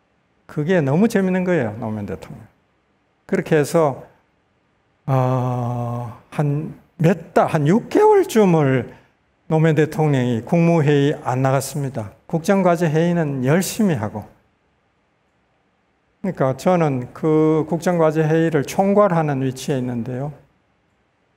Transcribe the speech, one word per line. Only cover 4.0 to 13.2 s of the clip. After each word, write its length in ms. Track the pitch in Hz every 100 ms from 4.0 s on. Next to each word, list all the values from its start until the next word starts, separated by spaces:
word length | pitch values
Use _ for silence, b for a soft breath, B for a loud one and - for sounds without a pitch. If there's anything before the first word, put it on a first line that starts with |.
| - _ _ _ _ _ _ _ _ _ 143
아, 1120 | 131 127 127 127 123 120 123 120 120 113 - _
한 540 | - 147 147 160 - _ -
몇 300 | 160 190 -
달, 140 | 233 156
한 200 | 156 147
육 220 | 226 -
개월쯤을 1040 | 381 427 403 - 220 190 160 135 131 - B B _ _ _ -
노무현 280 | 160 160 147
대통령이 680 | 151 - 151 135 123 113 -
국무회의 760 | 170 170 165 147 143 143 147
안 180 | 123 127
나갔습니다. 720 | 135 135 131 147 135 123 98 - -
국정과제 640 | 165 170 196 180 170 165
회의는 540 | 156 175 170